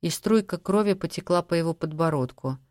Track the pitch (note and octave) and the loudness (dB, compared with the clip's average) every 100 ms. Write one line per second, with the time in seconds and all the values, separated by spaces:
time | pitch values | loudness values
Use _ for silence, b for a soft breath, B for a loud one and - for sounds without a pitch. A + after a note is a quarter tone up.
0 | E3+ - G3+ A3 G3+ F3 - G3 G#3 F#3+ | -4 -2 2 2 2 -6 0 2 2 0
1 | - - - F3 F3 E3+ E3 D#3+ D#3+ D#3 | -2 -8 0 0 2 0 0 -2 -6 0
2 | E3 D3+ B2+ - C3 C3 _ | 0 0 -2 -4 -8 -8 _